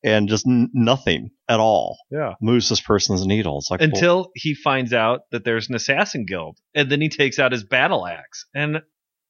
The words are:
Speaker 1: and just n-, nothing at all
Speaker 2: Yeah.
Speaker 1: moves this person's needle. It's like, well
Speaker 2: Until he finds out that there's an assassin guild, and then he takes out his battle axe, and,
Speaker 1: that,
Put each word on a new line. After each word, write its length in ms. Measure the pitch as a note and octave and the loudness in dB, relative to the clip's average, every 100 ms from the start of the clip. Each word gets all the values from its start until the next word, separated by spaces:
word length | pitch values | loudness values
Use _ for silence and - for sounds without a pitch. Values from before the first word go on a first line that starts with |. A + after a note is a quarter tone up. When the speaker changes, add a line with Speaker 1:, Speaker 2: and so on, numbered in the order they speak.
Speaker 1:
and 240 | - G#2+ G2+ | 2 2 2
just 180 | G#2+ B2+ | 0 2
n-, 200 | B2 B2 | 2 2
nothing 560 | C3 A#2 C3+ - D#2 - _ - | 2 2 2 2 -2 -4 _ -2
at 120 | A2+ | 2
all 360 | A2 G2+ G1+ - _ | 4 2 0 -8 _
Speaker 2:
Yeah. 220 | D3 C#3 F#2 | -6 -6 -2
Speaker 1:
moves 280 | G#2+ A#2+ - | 2 2 2
this 120 | A2 | -2
person's 440 | - G#2 - F#2+ F#2+ | 2 0 2 -2 0
needle. 320 | G#2+ F#2 C#2+ | 0 0 -4
It's 120 | - | -6
like, 100 | F#2 | 0
well 100 | D#3 | 0
Speaker 2:
Until 400 | - F3 F3+ F3+ | 2 2 2 -2
he 200 | - D#3 | -8 -6
finds 380 | C#3+ D3+ C3+ B2 | -2 -2 -2 0
out 280 | A#2+ A2 B2+ _ | 0 2 0 _
that 120 | A#2+ | -6
there's 240 | A2 A2+ G#2+ | -2 -4 -2
an 60 | A#2+ | -6
assassin 480 | - C#3 G3+ D3+ G2 | -2 -2 -2 -4 -6
guild, 320 | F#2 D#2+ - _ | -8 -8 -14 _
and 160 | D3 C#3 | -2 0
then 100 | D3 | 0
he 80 | D#3 | -2
takes 280 | - C3+ C3 | 0 0 2
out 140 | C3 | 0
his 100 | B2 | 0
battle 440 | G2 B2+ D#3 D#3+ F2 | -2 0 2 0 -4
axe, 380 | E2 - - - | -10 -14 -20 -14
and, 220 | C#3+ D3+ D#3 | -6 -4 -4
Speaker 1:
that, 60 | _ _ _ _ | _ _ _ _